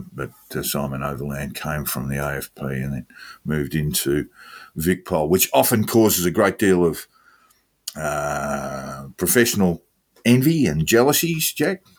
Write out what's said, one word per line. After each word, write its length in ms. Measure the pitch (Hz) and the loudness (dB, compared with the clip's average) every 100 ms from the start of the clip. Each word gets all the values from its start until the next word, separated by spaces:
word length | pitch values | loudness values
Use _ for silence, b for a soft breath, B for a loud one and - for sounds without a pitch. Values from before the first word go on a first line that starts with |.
| 64 | -10
but, 180 | 60 67 - _ | -10 -12 -12 _
uh, 100 | - | -8
Simon 380 | 69 73 69 67 | -6 -4 -4 -6
Overland 540 | 71 69 71 69 71 65 | -6 -6 -6 -6 -8 -8
came 300 | 76 76 71 | -6 -6 -6
from 240 | - 65 | -6 -6
the 80 | 69 | -4
A 200 | 71 73 | -4 -6
F 160 | - - | -10 -10
P 100 | 67 | -8
and 280 | 67 67 | -6 -4
then 140 | 67 62 B B B - | -6 -10 B B B -4
moved 280 | 76 69 | -4 -2
into 540 | 78 76 73 69 71 65 B B B B - | -2 -2 -2 0 -2 -2 B B B B -4
Vicpol, 520 | 80 92 - 120 76 | -2 -2 0 -2 2
which 200 | 185 - | 2 2
often 320 | 139 127 120 107 | 2 2 2 2
causes 400 | 117 110 92 87 | 4 4 4 0
a 60 | |
great 280 | 80 101 95 | 2 2 2
deal 260 | 104 92 85 | 2 4 4
of, 220 | 80 - b b b b b b _ - - | 0 -12 b b b b b b _ -18 -8
uh, 1120 | 76 73 73 73 71 71 69 67 67 67 69 - | -6 -4 -4 -4 -4 -6 -6 -10 -10 -12 -14 -6
professional 680 | 90 120 117 104 92 85 _ _ _ _ - | 0 2 2 4 2 2 _ _ _ _ 4
envy 400 | 123 135 165 120 | 4 6 4 2
and 200 | 76 80 | 2 2
jealousies, 680 | 113 127 147 165 165 156 | 4 6 4 0 -2 -4
Jack, 300 | - 151 190 _ | -2 -2 -2 _